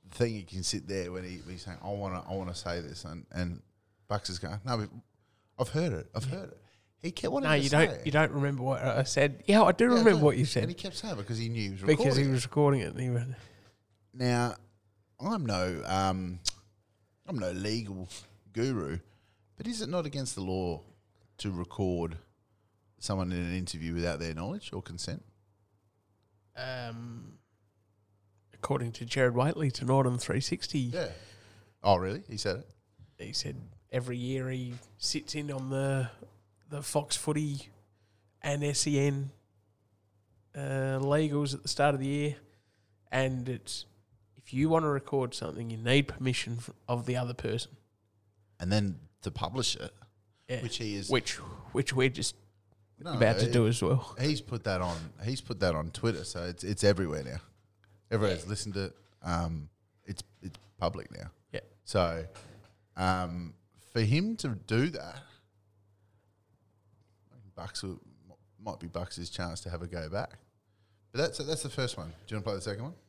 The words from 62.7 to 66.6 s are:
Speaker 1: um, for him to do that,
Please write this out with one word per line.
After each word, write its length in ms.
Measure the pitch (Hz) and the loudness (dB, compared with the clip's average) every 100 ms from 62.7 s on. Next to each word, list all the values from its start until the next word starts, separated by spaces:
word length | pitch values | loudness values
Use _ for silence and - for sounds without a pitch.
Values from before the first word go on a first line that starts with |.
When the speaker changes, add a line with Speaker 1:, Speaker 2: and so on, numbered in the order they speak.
| _ _ - | _ _ 0
Speaker 1:
um, 560 | 92 92 90 87 85 - _ _ - | 2 2 0 -4 -8 -12 _ _ -6
for 80 | 120 | 2
him 340 | 110 143 202 226 | 4 4 2 -2
to 120 | 147 | -4
do 400 | 107 - 110 147 | -6 0 2 2
that, 280 | 156 82 131 - - _ _ _ _ _ _ _ _ _ _ _ _ | 0 -10 -14 -18 -20 _ _ _ _ _ _ _ _ _ _ _ _